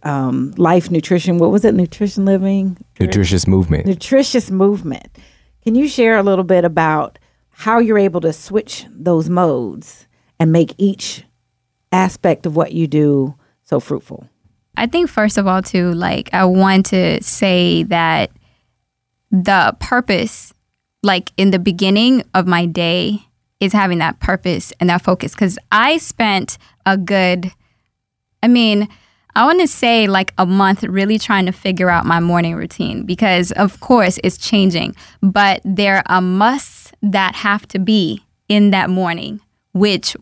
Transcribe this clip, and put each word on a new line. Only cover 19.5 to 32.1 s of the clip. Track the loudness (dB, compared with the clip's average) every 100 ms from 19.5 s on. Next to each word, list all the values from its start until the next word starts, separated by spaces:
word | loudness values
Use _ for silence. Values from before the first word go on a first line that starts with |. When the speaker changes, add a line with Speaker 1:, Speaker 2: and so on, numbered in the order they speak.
| 2 0 -2
Speaker 3:
purpose, | -4 -2 0 -2 -4 -8 -14 _ _ _ _ _
like, | -2 -2 -4 0
in | 2
the | 2
beginning | 0 0 0 2 2 2 0
of | -2 0
my | 0 -2
day | -2 -2 -2 -2 -6 _ _ _ -6
is | -2
having | 0 0 0
that | -2 -4
purpose | -4 -4 -2 -4 -6 -2
and | 0
that | 0
focus. | 0 -2 -4
'Cause | -2 -2 -4 -2
I | 0 2 0
spent | -2 -2 -2 -2 -4 -12 _ _ -2
a | -2
good, | 0 0 0 0 -6 -12 _ _ _ _ _ _ _ -2
I | 2
mean, | 4 2 0 -2 _ _ _ _ 0
I | 2
wanna | 4 2
say, | 0 2 2 2
like, | 0 -2 -2
a | 0
month | 2 2 0
really | -2 -2 0 -2
trying | 0 0 -2
to |
figure | -4 -4 0 0
out | 2
my | 2